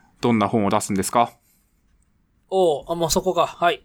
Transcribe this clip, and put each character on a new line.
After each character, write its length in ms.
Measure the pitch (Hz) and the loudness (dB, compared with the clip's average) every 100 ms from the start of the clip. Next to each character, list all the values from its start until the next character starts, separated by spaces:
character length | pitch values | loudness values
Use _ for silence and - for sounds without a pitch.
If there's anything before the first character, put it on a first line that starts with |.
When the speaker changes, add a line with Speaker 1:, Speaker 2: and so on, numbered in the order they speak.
| _ - | _ -4
Speaker 1:
ど 100 | 123 | 0
ん 60 | 110 | 2
な 100 | 101 | 2
本 160 | 117 | 0
を 60 | 101 | 2
出 100 | 107 | 0
す 120 | - | -2
ん 40 | 95 | -4
で 60 | |
す 100 | - | 0
か？ 200 | 120 117 _ _ _ _ _ _ _ _ _ _ _ - | 0 0 _ _ _ _ _ _ _ _ _ _ _ -4
Speaker 2:
お 340 | 190 175 139 | 0 2 0
う、 20 | - | -4
あ、 60 | |
も 120 | 170 165 | -4 0
う 20 | |
そ 100 | 190 | 0
こ 140 | 185 | 0
か。 120 | 170 - | 0 -2
は 260 | - 175 | 0 -2
い。 120 | 143 | -2